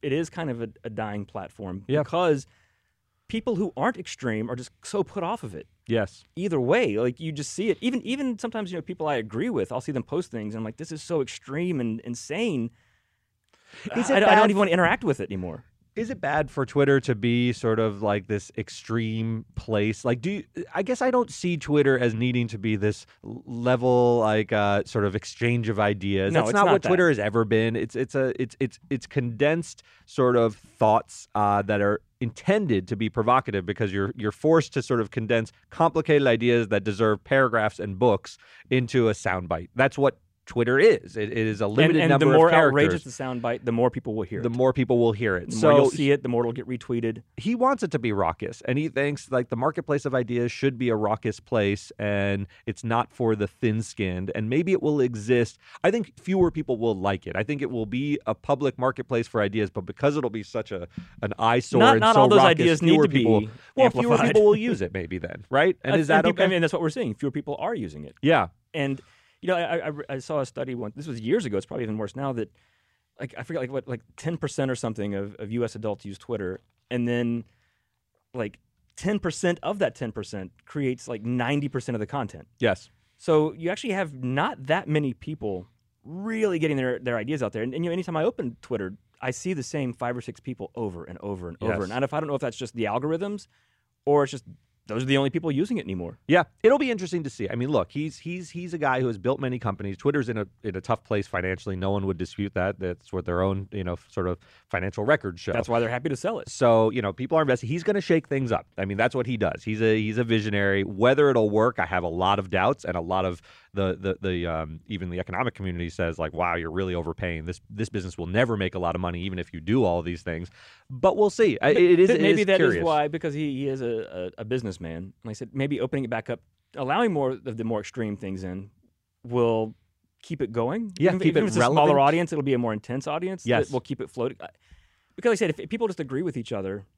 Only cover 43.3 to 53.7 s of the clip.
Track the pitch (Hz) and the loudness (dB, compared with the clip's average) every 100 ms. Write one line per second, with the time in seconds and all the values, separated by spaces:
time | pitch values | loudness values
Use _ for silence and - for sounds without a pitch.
43.3 | 123 120 120 123 117 123 120 - 110 95 | -4 -4 -4 -2 2 2 0 -6 -6 -6
44.3 | 107 117 117 131 127 127 123 117 104 113 | -4 -4 2 2 2 2 4 4 2 0
45.3 | 92 87 110 151 143 139 156 139 143 135 | -2 -2 2 6 8 6 4 2 2 2
46.3 | 120 120 123 120 123 - 120 113 113 - | 0 0 -4 -8 -10 -4 -2 -2 -4 -10
47.3 | - - 240 254 277 190 147 117 101 85 | -8 -4 0 2 2 -2 -2 -2 0 0
48.3 | 85 - - - 127 156 - 143 143 - | -2 -6 -8 -4 -2 -2 -2 -2 -2 -2
49.3 | 131 123 117 135 160 151 143 139 131 113 | -2 -2 -2 -2 -2 -2 -2 0 -2 0
50.3 | 120 120 - 139 123 123 110 107 110 110 | 0 -2 0 -2 0 0 2 2 0 -2
51.3 | 104 - 120 101 101 - - 104 101 98 | -6 -2 0 2 0 -6 -6 -2 0 0
52.3 | 101 98 - - 104 113 113 120 _ 117 | -2 -4 -10 -10 -8 -2 -2 -2 _ 0
53.3 | 110 101 _ 120 | 0 -2 _ 0